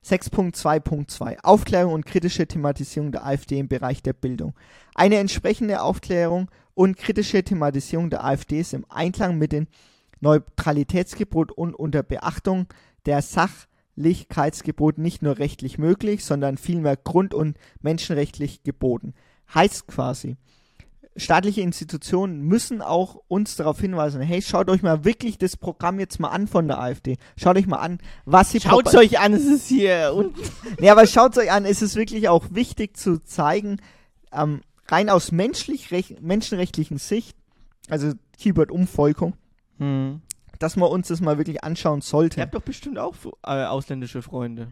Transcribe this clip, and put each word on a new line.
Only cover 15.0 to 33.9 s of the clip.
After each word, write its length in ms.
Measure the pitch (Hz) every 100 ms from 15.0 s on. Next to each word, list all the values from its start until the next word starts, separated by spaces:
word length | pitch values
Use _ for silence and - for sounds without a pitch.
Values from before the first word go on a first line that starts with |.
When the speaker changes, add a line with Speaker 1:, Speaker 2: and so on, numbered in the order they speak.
| 165 -
Speaker 1:
nur 160 | 147 127
rechtlich 400 | 143 - 131 -
möglich, 460 | 156 196 214 208
sondern 320 | - 143 139 135
vielmehr 380 | - 175 151 139
grund- 380 | - 170 190
und 220 | - 156 147 _ -
menschenrechtlich 840 | 147 165 - 147 147 - 143 -
geboten. 520 | 143 - 135 117 - - _ _ _
Heißt 320 | - 202 - -
quasi, 500 | - 127 127 131 131 _ _ _ _ _ _ _ -
staatliche 440 | - 170 196 202
Institutionen 800 | 180 - 156 151 - 180 190 151
müssen 400 | 147 220 - 226
auch 340 | - 170 185 - _
uns 280 | 185 214 -
darauf 240 | 156 147
hinweisen, 400 | 196 180 151 139
hey, 180 | 147 175
schaut 280 | - 196 190
euch 120 | 185
mal 220 | 180 156
wirklich 340 | 156 233 240 -
das 180 | 185 -
Programm 420 | - 160 170 196
jetzt 220 | 190 -
mal 80 | -
an 180 | 180 208
von 220 | 190 156
der 100 | 135
A 120 | 123
F 100 | 131
D. 160 | 127 127 - -
Schaut 200 | 185 185
euch 100 | 190
mal 120 | 151
an, 200 | 165 175 - -
was 260 | - 180 190
sie 100 | 226
Speaker 2:
Schaut's 340 | 175 233 247
Speaker 1:
propa- 40 | -
Speaker 2:
euch 200 | 226 233
an, 140 | 208
es 120 | 208
ist 220 | 285 277 -
hier 440 | 254 196 175 151
unten. 260 | 170 185 - - -
Speaker 1:
<laughs> 200 | 240 196
Nee, 100 | 185
aber 160 | 208 220
schaut's 300 | 247 247 240
euch 120 | 208
an, 140 | 233
es 180 | 196 196
ist 140 | 214 208
wirklich 320 | 220 220 190
auch 160 | 170 -
wichtig 460 | 185 247 - 214 -
zu 220 | 202 165
zeigen, 600 | - - 147 185 208 202 -